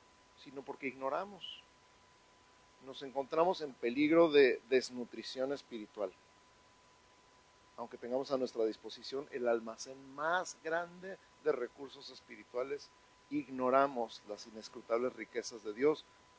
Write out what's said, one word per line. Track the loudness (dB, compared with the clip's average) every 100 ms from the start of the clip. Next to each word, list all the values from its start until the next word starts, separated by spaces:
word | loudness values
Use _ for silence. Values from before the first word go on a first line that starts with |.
| -20 -20 -20 -20
sino | -14 -12
porque | -10 -8 -8
ignoramos. | -4 -4 -2 -4 -10 -14 -14 -18 -20 -20 -20 -20 -20 -20 -20 -20 -20 -20 -20
Nos | -16 -12
encontramos | -6 -4 0 4 4 4
en | -4 -2
peligro | 0 2 6 8 8
de | 10 8 8 2
desnutrición | 2 2 -8 -8 -8 -8 -4 -4
espiritual. | -4 -8 -12 -10 -6 -6 -6 -20 -20 _ _ _ _ -20 -20 _ _ _ -20 -20 -20 -20 -14
Aunque | -14 -12
tengamos | -2 -2 0
a | 0
nuestra | 0 2 2
disposición | 0 -10 -12 -8 -8 -6
el | -2 2
almacén | 2 0 -10 -12 -14 -14 -4
más | 0 0 0 -8
grande | -4 -4 -4 -10 -14 -14 -16 -4
de | 0
recursos | 0 -2 -8 -16 -14 -16
espirituales, | -16 -18 -18 -10 -6 -4 -6 -10 -20 -20 -20 -6
ignoramos | -4 -4 -2 4 6 4 0 -6 -8 -12
las | -12 -12
inescrutables | -14 -14 -12 0 2 0
riquezas | -4 -8 -8 -8 -8
de | -8
Dios | 0 2 2 -4 -20 -20